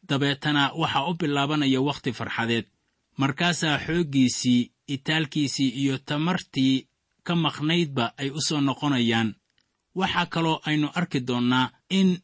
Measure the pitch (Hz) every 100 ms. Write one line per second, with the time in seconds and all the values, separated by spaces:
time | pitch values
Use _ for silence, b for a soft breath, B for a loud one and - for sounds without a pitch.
0 | - 139 139 139 151 147 139 160 160 139
1 | 143 170 156 143 139 151 139 131 139 139
2 | - 117 - - 117 117 - _ _ _
3 | _ - 139 135 175 165 165 143 - 165
4 | 165 139 127 - 131 123 120 _ - 139
5 | - 156 151 156 139 - 135 120 139 131
6 | - 147 160 185 - - 131 131 - _
7 | _ _ - 170 151 - 147 175 160 135
8 | 117 - 135 139 - 151 139 127 147 135
9 | 117 117 113 101 _ _ _ _ _ 180
10 | 190 180 175 170 165 160 - 151 147 -
11 | 175 139 123 123 123 127 127 _ _ 190
12 | 190 180